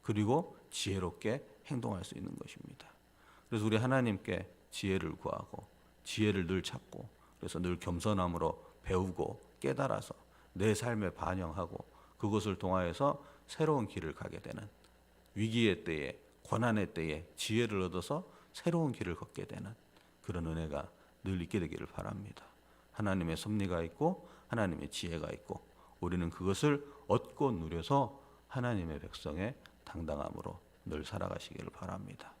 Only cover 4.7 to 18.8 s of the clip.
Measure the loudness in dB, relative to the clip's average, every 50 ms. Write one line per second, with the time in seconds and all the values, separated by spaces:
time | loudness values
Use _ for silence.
4.7 | -8 -2 0 2 2 2 2 -2 -4 -4 -4 -4 -4 -4 -6 -8 -10 -14 -14 -16
5.7 | -20 -20 -20 -20 -20 -16 -10 -6 0 4 4 4 4 4 2 2 0 0 0 -2
6.7 | -8 -8 -12 -12 -12 -12 -12 -12 -16 -20 -20 -20 -16 -10 -10 -6 -4 -2 0 0
7.7 | 0 0 0 -2 -2 0 2 2 4 4 2 2 2 2 2 2 0 -2 -10 -20
8.7 | -20 -10 -2 2 2 2 2 2 0 0 -2 -2 -2 -8 -12 -20 -12 -2 0 0
9.7 | 2 2 2 0 0 -2 -2 -8 -12 -14 -16 -20 -20 -20 -20 -14 -2 2 4 4
10.7 | 4 4 2 0 0 0 0 -2 -2 -2 -2 0 0 0 -2 -4 -2 -4 -6 -4
11.7 | -6 -10 -12 -12 -18 -20 -20 -20 -8 -2 0 2 2 2 2 2 -2 0 2 2
12.7 | 4 4 2 2 2 4 4 4 4 2 -6 -18 -20 -20 -14 -14 -2 0 2 4
13.7 | 4 2 2 -2 -4 -6 -6 -6 -6 -6 -8 -8 -8 -8 -10 -8 -10 -10 -10 -12
14.7 | -16 -20 -20 -20 -20 -20 -20 _ _ -20 -20 -10 -2 0 0 2 4 6 6 6
15.7 | 6 4 0 -4 -2 -2 -2 -6 -8 -10 -16 -20 -20 -20 -4 -2 0 2 4 4
16.7 | 4 4 2 0 0 -2 -2 0 -2 -4 -6 -12 -10 -8 -4 0 2 2 2 4
17.7 | 2 0 0 0 0 -2 -2 -2 -2 -4 -4 -8 -18 -20 -20 -18 -16 -4 -2 0
18.7 | 2 2